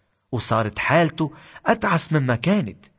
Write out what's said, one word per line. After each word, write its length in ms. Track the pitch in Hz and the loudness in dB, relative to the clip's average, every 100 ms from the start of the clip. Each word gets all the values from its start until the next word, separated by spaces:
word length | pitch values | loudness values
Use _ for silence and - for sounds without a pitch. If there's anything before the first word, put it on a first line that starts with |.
| _ _ _ | _ _ _
وصارت 460 | 120 - 113 107 - | -2 0 0 0 -4
حالته 540 | - 151 160 - 156 - - - - | 0 2 2 0 -6 -8 -20 -8 -2
أتعس 460 | 226 202 170 - | -2 0 0 0
مما 240 | 156 127 120 | 0 0 -2
كانت 420 | 165 208 113 98 - | 0 0 -2 -8 -20